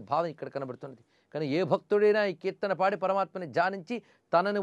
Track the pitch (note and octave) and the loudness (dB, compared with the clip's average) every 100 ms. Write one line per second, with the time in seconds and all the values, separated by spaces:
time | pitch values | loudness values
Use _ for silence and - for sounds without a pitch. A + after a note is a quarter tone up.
0 | G#2+ D3 E3+ C#3+ C3+ C#3 C3+ A#2+ C#3 C3 | -2 -2 -2 -6 -8 -6 -8 -10 -14 -18
1 | _ _ _ D3 D#3 D3+ F3 F#3+ - G#3 | _ _ _ -6 0 0 2 0 2 4
2 | G#3 G#3+ G3+ D#3+ F#3+ F#3+ G3+ E3 F#3+ G3+ | 4 4 0 -2 -6 -4 -4 0 0 0
3 | F#3 G3 F#3+ F#3+ E3+ A#2 F3+ G3 D#3+ A#3+ | 0 0 -2 -6 -2 0 2 -2 -6 -8
4 | - _ _ E3+ F#3+ G#3 | -10 _ _ 2 2 0